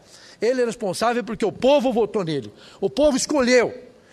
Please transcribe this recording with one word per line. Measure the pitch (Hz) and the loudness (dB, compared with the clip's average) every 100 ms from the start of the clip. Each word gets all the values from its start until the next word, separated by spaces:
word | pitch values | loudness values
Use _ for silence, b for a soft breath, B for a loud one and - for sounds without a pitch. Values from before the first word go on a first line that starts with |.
| B B B B | B B B B
Ele | 220 254 | -2 0
é | 240 | -2
responsável | - 196 170 226 240 | -4 -6 -2 -2 -2
porque | 214 214 202 | -4 -4 -4
o | |
povo | - 247 294 247 | 0 2 4 2
votou | 233 214 220 | 0 0 -2
nele. | 170 147 104 - B B | -4 -4 -6 -14 B B
O | 196 | -4
povo | - 302 262 | 2 2 2
escolheu. | - 294 247 247 170 - - - b | 0 0 4 4 2 -2 -16 -20 b